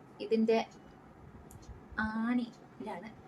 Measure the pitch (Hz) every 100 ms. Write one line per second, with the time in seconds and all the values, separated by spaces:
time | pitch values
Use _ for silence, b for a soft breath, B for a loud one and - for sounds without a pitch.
0 | - - 208 226 220 226 - - - -
1 | - - - - - - - - - -
2 | 220 220 226 247 233 - - - 202 180
3 | 220 -